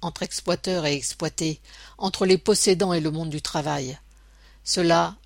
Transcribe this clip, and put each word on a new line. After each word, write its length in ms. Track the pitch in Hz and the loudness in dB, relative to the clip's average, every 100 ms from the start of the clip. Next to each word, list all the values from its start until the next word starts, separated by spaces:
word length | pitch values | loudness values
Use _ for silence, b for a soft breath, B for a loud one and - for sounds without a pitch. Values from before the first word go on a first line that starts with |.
entre 220 | 175 - | -8 -6
exploiteurs 640 | 185 - - 170 - 185 151 | -8 -6 -4 -2 -2 -2 0
et 80 | |
exploités, 680 | 143 - - 160 - 160 151 B B B B | -2 -4 -6 -6 -4 -4 -4 B B B B
entre 280 | 190 - 190 | -4 0 4
les 120 | 190 | 4
possédants 560 | - 208 - 185 190 | 4 2 4 2 2
et 80 | 175 | 0
le 100 | 156 | 0
monde 180 | 151 165 | -2 -4
du 120 | 151 | -6
travail. 560 | - 165 147 143 131 131 - b b b b b | -4 -4 -2 -4 -6 -10 -16 b b b b b
Cela, 520 | b - 170 170 170 202 | b 2 4 4 4 -2